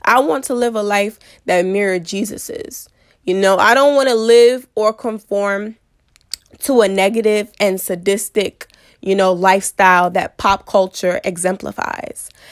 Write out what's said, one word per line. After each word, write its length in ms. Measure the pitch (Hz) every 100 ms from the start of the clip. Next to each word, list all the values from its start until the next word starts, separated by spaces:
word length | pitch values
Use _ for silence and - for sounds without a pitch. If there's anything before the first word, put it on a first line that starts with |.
I 180 | - 240
want 240 | 302 277
to 100 | 262
live 200 | 247 240
a 80 | 220
life 360 | 208 202 208 - _ _ -
that 180 | 180
mirrors 380 | 185 202 196 185
Jesus's. 840 | 165 196 208 - - - - - - _ _ _
You 100 | 180
know, 220 | 190 190 185
I 160 | 214
don't 220 | 262 285
wanna 200 | 277 262
live 520 | 226 226 240 240 254 -
or 180 | 214 214
conform 840 | 220 240 214 - 202 202 196 214 220 _ _ _ _ _ - _ -
to 220 | - 247
a 60 | 196
negative 640 | 196 196 226 214 214 214 -
and 200 | 202 190
sadistic, 840 | - 175 190 196 - 214 190 - - _ _ _
you 120 | 190
know, 180 | 196 190
lifestyle 800 | 175 190 196 - - 185 180 180
that 280 | 180 - -
pop 280 | 208 196 -
culture 540 | 202 185 - 185 180
exemplifies. 1080 | - 170 180 190 - - - - - - - _ -